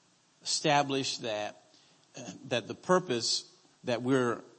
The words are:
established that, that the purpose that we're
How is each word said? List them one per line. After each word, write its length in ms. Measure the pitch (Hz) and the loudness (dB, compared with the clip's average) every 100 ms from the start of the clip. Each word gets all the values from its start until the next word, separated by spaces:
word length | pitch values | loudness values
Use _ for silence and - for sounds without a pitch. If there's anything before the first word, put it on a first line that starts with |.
| _ _ _ _ | _ _ _ _
established 800 | - - 160 143 139 135 127 - | -6 -2 4 4 4 0 -2 -4
that, 380 | 120 104 104 - _ _ _ _ _ - - - - | -4 -4 -6 -10 _ _ _ _ _ -20 -16 -14 -4
that 180 | 123 107 | -4 -4
the 80 | |
purpose 720 | 113 - 180 180 120 110 - - _ _ _ | -6 2 2 2 -2 0 -2 -6 _ _ _
that 180 | 127 117 | -4 -2
we're 380 | 123 135 120 110 - | 4 4 4 0 -8